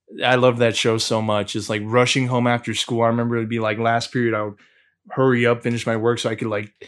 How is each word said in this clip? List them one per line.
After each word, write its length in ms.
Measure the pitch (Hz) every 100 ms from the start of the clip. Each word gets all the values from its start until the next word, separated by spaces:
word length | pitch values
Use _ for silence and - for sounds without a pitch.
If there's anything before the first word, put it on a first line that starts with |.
| _ -
I 120 | 123 127
love 220 | 127 117
that 180 | 117 104
show 220 | 120 113
so 220 | - 113
much. 360 | 110 104 101 113
It's 120 | 95
like 140 | 107
rushing 420 | 107 120 123 139 123
home 180 | 123 120
after 260 | 120 117
school. 280 | 110 - 120
I 60 | 117
remember 280 | 117 117 120
it'd 120 | 110
be, 100 | 113
like, 200 | 110 107
last 340 | 113 117 117
period, 220 | 131 117
I 80 | 110
would 100 | 107 104 _ _ _ _ _
hurry 340 | - 131 123 120
up, 160 | 120
finish 240 | 120 117 117
my 100 | 113
work 220 | 113 120
so 120 | 117
I 40 | 110
could, 120 | 113
like, 240 | 104 107 _